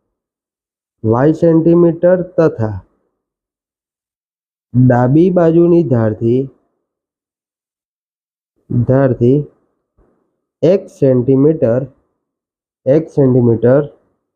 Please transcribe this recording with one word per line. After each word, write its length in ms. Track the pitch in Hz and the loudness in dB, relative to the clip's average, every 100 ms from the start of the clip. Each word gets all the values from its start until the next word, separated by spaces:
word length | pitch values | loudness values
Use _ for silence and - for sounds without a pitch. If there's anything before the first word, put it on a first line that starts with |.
| _ _ _ _ _ _ _ _ _ _ | _ _ _ _ _ _ _ _ _ _
વાય 280 | 110 117 147 | -2 0 0
સેન્ટીમીટર 920 | 160 170 160 165 170 170 165 175 185 | 0 0 2 2 2 0 0 0 0
તથા 580 | 170 - 160 117 110 98 - _ _ _ _ _ _ _ _ _ _ _ _ _ _ _ _ _ _ 123 127 | -2 -2 -2 -2 -8 -8 -16 _ _ _ _ _ _ _ _ _ _ _ _ _ _ _ _ _ _ 0 2
ડાબી 420 | 120 123 156 175 | 2 2 2 2
બાજુની 520 | 180 165 165 175 170 | 0 0 2 2 0
ધારથી, 640 | 143 120 110 110 117 127 135 _ _ _ _ _ _ _ _ _ _ _ _ _ _ _ _ _ _ _ _ _ - | 0 -2 -2 -4 -2 -2 -4 _ _ _ _ _ _ _ _ _ _ _ _ _ _ _ _ _ _ _ _ _ -6
ધારથી 760 | 120 117 131 135 120 120 143 143 _ _ _ _ _ _ _ _ _ _ _ | -4 -2 0 0 0 0 0 -4 _ _ _ _ _ _ _ _ _ _ _
એક 260 | 151 190 - | 0 0 -4
સેન્ટીમીટર, 1000 | - 135 127 120 135 147 156 117 123 143 _ _ _ _ _ _ _ _ _ 131 | -2 0 0 0 2 2 0 -2 -2 -6 _ _ _ _ _ _ _ _ _ -2
એક 220 | 156 - | -2 -2
સેન્ટીમીટર 720 | 151 131 127 120 110 120 139 147 - _ _ _ | -2 0 2 0 0 0 0 -2 -12 _ _ _